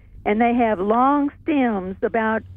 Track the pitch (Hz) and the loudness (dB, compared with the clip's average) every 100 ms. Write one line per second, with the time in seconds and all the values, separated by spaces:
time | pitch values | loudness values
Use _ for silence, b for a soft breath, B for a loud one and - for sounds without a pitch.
0 | b b - 208 233 240 226 196 196 233 | b b -2 0 2 2 0 0 0 2
1 | 262 294 285 - - 294 247 208 185 196 | 4 2 0 -4 -2 0 0 -2 -6 -6
2 | 226 226 220 220 - | -4 -2 -2 -2 -6